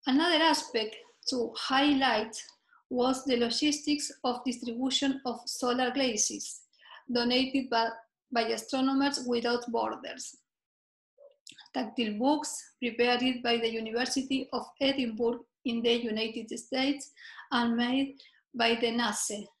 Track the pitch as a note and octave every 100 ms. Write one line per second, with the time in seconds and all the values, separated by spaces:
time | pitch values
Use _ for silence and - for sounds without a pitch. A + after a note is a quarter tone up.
0 | - C4+ E4+ D#4+ D#4+ C#4+ - A#3 A3 -
1 | - _ - B3+ A3+ - - C4 D4 C#4
2 | C4 A3 A3+ - - _ _ _ _ B3
3 | B3 C4 - A#3+ A#3 - D4+ D4 - D4
4 | - - B3+ B3 C4+ A#3 A#3+ A#3 C4 B3+
5 | C#4 C4 B3 A3 - - B3 B3 B3+ B3+
6 | C4 G#3+ - G#3 - - _ _ - -
7 | _ A#3+ A#3+ B3 C4 C4+ A#3+ A#3 A3+ A3+
8 | - _ _ A#3+ A3 A3 - C4+ C4 C4+
9 | C#4 C#4 B3+ A#3+ A#3 A#3+ A#3+ A#3 A3 A3+
10 | A#3 B3 - - _ _ _ _ _ _
11 | _ _ - _ - - - - A3 -
12 | A3+ G#3 B3+ D4+ D4 - - _ A#3+ A#3
13 | A#3+ A#3+ B3+ A#3+ A#3+ A#3 A#3 A3+ A3 A3+
14 | B3+ C4+ C4 C4+ C4+ B3 - - C#4 C4+
15 | A#3+ G#3+ A#3 A#3+ - _ - A#3 A3+ A#3
16 | A#3 G#3+ A3+ A3+ A3 A#3+ - C4 C4+ C#4+
17 | - _ - - - A#3+ A#3 A#3 A#3+ C4
18 | C#4 - - _ _ B3 A#3 A#3 A#3+ A3+
19 | A#3 G#3+ - G#3 - _